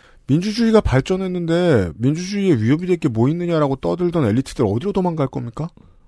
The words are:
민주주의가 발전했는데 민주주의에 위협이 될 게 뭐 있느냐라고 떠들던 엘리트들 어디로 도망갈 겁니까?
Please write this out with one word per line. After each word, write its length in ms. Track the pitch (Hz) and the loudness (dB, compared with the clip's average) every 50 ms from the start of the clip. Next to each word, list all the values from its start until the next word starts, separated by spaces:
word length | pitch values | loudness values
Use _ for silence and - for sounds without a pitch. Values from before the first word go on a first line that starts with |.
| - - - - _ - | -20 -20 -20 -12 _ 0
민주주의가 540 | 131 165 185 220 208 226 233 226 220 214 | 0 0 0 0 -2 0 2 4 4 4
발전했는데 1120 | 202 - - 131 135 - 190 185 190 185 180 175 175 165 165 175 180 175 147 107 92 85 131 | 4 4 2 2 2 0 -2 -2 -2 -4 -4 -4 -2 0 0 2 4 4 4 4 2 0 -2
민주주의에 600 | - 117 135 156 165 180 185 202 202 196 190 151 | -2 0 0 0 0 -4 -6 -4 0 2 2 2
위협이 300 | 113 107 113 143 165 185 180 | 2 2 2 0 0 0 -2
될 100 | 180 165 | -2 0
게 100 | - 143 | -2 -2
뭐 200 | 110 110 120 139 | 0 2 2 2
있느냐라고 460 | 160 175 175 170 170 156 151 135 135 127 | 0 -2 -2 -2 0 0 0 0 -2 -2
떠들던 480 | - 170 175 170 180 175 165 170 139 | -2 -4 -2 -2 -2 -2 0 0 0
엘리트들 400 | 104 107 127 135 - - - 127 | 2 2 0 -2 -4 -2 -2 0
어디로 280 | 92 101 120 156 202 190 | 0 0 -2 -2 -2 -2
도망갈 340 | 202 180 175 165 160 139 127 | -2 -2 -2 -2 -2 -4 -4
겁니까? 420 | - 135 123 117 - - 156 170 - - - - _ _ _ | -4 -8 -10 -10 -8 -10 -10 -10 -12 -16 -20 -20 _ _ _